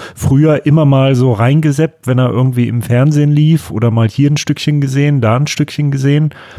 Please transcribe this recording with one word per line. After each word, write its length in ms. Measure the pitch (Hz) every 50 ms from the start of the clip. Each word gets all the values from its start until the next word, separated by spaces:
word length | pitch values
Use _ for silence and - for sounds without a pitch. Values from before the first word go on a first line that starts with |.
| - - -
früher 500 | - - - 135 139 156 160 151 135 -
immer 200 | 147 147 160 151
mal 300 | 139 139 135 135 135 135
so 180 | 123 127 131 117
reingeseppt, 720 | 98 117 123 143 160 156 151 139 143 160 160 - _ -
wenn 120 | 123 127 127
er 120 | 127 123
irgendwie 380 | - 117 131 131 123 123 120 113
im 140 | 117 120 113
Fernsehen 480 | - 120 120 135 156 151 147 147 147
lief 400 | 147 147 151 156 165 151 - -
oder 200 | - 110 120 117
mal 180 | 110 113 113 110
hier 220 | - - 143 147
ein 60 | 151
Stückchen 440 | 143 - - 147 - - 151 147 147
gesehen, 400 | 139 135 131 139 143 147 143 135
da 160 | 117 107 113
ein 120 | 127 147 147
Stückchen 420 | - - 147 - - - 147 143
gesehen. 440 | 139 135 135 139 143 151 156 147 - - - - -